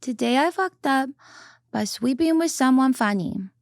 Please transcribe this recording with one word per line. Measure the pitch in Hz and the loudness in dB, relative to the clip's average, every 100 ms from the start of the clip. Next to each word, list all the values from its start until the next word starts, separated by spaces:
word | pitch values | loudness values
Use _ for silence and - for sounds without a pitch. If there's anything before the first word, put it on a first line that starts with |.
Today | - 233 240 247 | -8 -4 0 2
I | 311 | 0
fucked | 359 381 _ 294 | 0 -4 _ -2
up | 269 269 277 - - - - _ | 0 -2 -8 -20 -20 -20 -20 _
by | 226 | -6
sleeping | 214 - 240 262 330 320 | -4 -4 -4 0 2 2
with | 330 | 0
someone | - 262 262 262 | 0 2 4 4
funny. | 254 214 202 170 - 190 _ | 2 0 0 -4 -6 -10 _